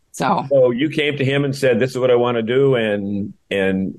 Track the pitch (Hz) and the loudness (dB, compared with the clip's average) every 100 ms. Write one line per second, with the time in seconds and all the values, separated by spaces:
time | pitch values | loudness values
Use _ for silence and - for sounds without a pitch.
0 | _ - 170 175 135 139 123 120 156 156 | _ -6 -2 -2 0 2 2 2 -2 -2
1 | 147 143 135 139 143 139 131 113 131 127 | -2 0 0 0 -2 0 0 2 0 0
2 | 123 120 120 120 113 131 139 123 110 104 | 2 2 2 0 0 2 2 2 0 -2
3 | 101 101 101 - - 98 95 95 95 | -4 -6 -8 -12 -6 -2 0 0 -4